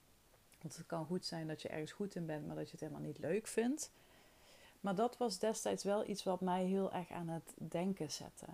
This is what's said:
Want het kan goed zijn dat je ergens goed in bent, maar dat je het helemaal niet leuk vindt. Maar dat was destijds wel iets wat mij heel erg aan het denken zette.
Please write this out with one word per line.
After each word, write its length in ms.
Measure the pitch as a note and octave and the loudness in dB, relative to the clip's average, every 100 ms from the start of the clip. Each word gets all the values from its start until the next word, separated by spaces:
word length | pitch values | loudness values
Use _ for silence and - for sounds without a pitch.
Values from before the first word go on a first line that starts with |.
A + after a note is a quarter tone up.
| - - - - - - | -20 -20 -20 -20 -20 -12
Want 160 | D#3 - | -10 -10
het 80 | E3 | -4
kan 200 | E3 D#3 | -4 0
goed 200 | F#3 - | -2 -2
zijn 220 | E3+ D#3+ | -4 -4
dat 140 | D#3 | -4
je 80 | - | -4
ergens 220 | - D#3 | -4 -4
goed 240 | - G3+ F#3+ | -2 -4 -2
in 100 | E3 | -2
bent, 220 | D3+ D#3 | -2 -2
maar 80 | D#3 | -4
dat 100 | D3+ | -6
je 60 | |
het 80 | D#3+ | -6
helemaal 220 | D#3 C#3+ | -6 -4
niet 180 | D3+ C#3+ | -6 -2
leuk 280 | D3 G3 G#3 | 0 0 2
vindt. 440 | - A#3 D4 - - - - - - - - - - | 2 2 2 -4 -10 -20 -20 -20 -20 -20 -20 -20 -4
Maar 160 | G3 F#3 | 0 4
dat 220 | A#3+ - | 2 4
was 220 | A#3+ A#3 | 0 2
destijds 440 | A3 A3 G#3 F#3+ | 2 2 0 2
wel 260 | F#3+ G#3 - | 4 2 2
iets 140 | G3+ | 0
wat 180 | - F3+ | 2 2
mij 240 | F#3 F3+ F#3 | 4 4 4
heel 280 | G3 F#3+ | 4 4
erg 180 | F3+ F3 | 0 -2
aan 160 | F3 E3+ | -4 -2
het 260 | E3 - - | -4 -6 -10
denken 560 | D#3+ E3 F#3+ F#3+ D3+ | -4 0 2 0 -2
zette. 340 | - - - - | -4 -8 -12 -12